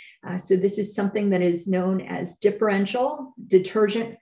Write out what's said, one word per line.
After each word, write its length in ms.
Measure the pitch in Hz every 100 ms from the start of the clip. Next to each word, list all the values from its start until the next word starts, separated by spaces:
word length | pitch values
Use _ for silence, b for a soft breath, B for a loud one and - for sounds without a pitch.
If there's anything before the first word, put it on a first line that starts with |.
| B B 190
Uh, 100 | 180
so 180 | - 190
this 220 | 196 202
is 160 | 190
something 380 | - 202 208 202
that 100 | 185
is 260 | 180 170 196
known 340 | 185 185 190
as 340 | - 175 175 -
differential 960 | 208 202 214 196 196 247 269 302 262 - -
detergent 680 | 190 185 214 208 226 226 -